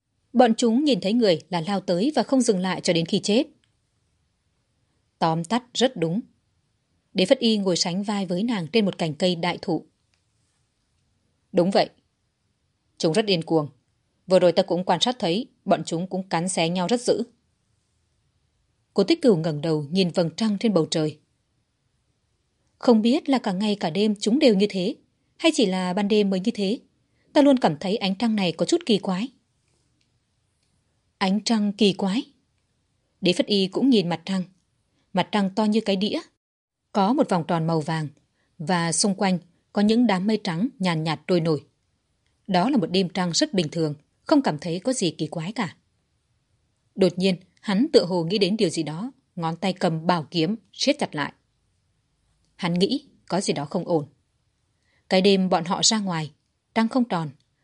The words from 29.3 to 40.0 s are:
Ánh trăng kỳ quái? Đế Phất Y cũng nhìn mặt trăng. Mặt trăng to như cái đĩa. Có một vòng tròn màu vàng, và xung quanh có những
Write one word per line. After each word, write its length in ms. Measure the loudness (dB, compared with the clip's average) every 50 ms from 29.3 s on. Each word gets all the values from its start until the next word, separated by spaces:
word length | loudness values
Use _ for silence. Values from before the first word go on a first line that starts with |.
| -10 _ _ _ _ _ _ _ _ _ _ _ _ _ _ _ _ _ _ _ _ _ _ _ _ _ _ _ _ _ _ _ _ _ _ _ _ _
Ánh 220 | 0 0 0 0 0
trăng 280 | 0 0 0 0 -2 0
kỳ 200 | 2 2 2 2
quái? 300 | 2 -2 -2 -2 -2 -4 -6 _ _ _ _ _ _ _ _ _ _ _ _ _ _ _ _ _ _
Đế 120 | 0 0 0
Phất 140 | 0 0
Y 200 | 0 0 0 0
cũng 240 | 0 -2 0 2 4
nhìn 180 | 4 4 2 0
mặt 140 | -4 -6 -6
trăng. 180 | -6 -6 -6 -6 -8 _ _ _ _ _ _ _ _ _ _ _ _ -2
Mặt 160 | -2 -2 0 0
trăng 180 | -2 -2 -2 -2
to 100 | -2 -2
như 160 | 0 0 0
cái 160 | 0 -2 -2
đĩa. 240 | -2 -2 -4 -4 -6 -8 -12 _ _ _ _ _ _ _ _ _ _ _ _ -2
Có 200 | 0 2 2 2
một 160 | 0 0 0
vòng 160 | 0 -2 -2 -2
tròn 180 | -2 -2 0
màu 140 | 0 0 -2
vàng, 280 | -2 -2 -4 -6 -6 -8 -12 _ _ _ _ _ _ _ _ -12
và 340 | -4 -2 -2 0 0 -2 -2
xung 220 | 0 0 -2 0
quanh 240 | 0 0 0 0 0 -4 _ _ _ _ _ -2
có 100 | 0 2
những 240 | 2 4 4